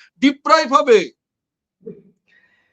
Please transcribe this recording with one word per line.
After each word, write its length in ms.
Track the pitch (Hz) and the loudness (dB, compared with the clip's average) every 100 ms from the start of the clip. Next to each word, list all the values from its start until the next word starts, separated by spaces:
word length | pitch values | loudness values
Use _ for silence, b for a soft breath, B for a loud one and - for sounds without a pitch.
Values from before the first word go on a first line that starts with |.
| b _ | b _
ডিপ্রাইভ 540 | 269 277 294 311 277 | -4 -2 -2 -2 0
হবে। 360 | 294 285 214 143 - _ _ _ _ _ _ - - _ _ _ _ _ _ _ | -2 2 0 0 -12 _ _ _ _ _ _ -20 -20 _ _ _ _ _ _ _